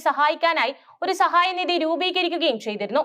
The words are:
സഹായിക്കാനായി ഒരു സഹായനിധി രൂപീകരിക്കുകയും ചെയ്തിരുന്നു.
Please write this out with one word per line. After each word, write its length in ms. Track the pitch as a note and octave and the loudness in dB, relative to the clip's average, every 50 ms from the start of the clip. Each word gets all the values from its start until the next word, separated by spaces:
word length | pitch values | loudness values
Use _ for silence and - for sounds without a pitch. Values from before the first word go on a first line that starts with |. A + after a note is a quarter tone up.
| - | 0
സഹായിക്കാനായി 680 | D#4+ C4+ C#4 D4 D4+ D#4+ D#4 E4 E4 E4 D4 A#3 B3 C#4 - _ - - - | -2 0 2 2 0 2 2 0 0 2 2 0 -2 -4 -8 _ -20 -10 -6
ഒരു 120 | E4+ F#4 F#4 F#4+ | -2 -2 0 2
സഹായനിധി 520 | F#4 D#4+ D#4+ F4 F4 F#4 F#4 F4+ F4+ D4+ F4 E4+ | 2 2 4 4 2 2 0 -2 -2 0 0 0
രൂപീകരിക്കുകയും 840 | D#4 D#4+ E4 D4 F4+ F#4 F4+ F#4 F4+ E4+ E4 D#4+ E4 D#4 A#3 G#3+ | 0 0 0 0 0 0 0 0 0 0 -2 0 0 -2 -2 -2
ചെയ്തിരുന്നു. 420 | - A3 G#3 G3 G#3 G3 A3 D4 | -6 -8 -6 -6 -4 -2 -2 -2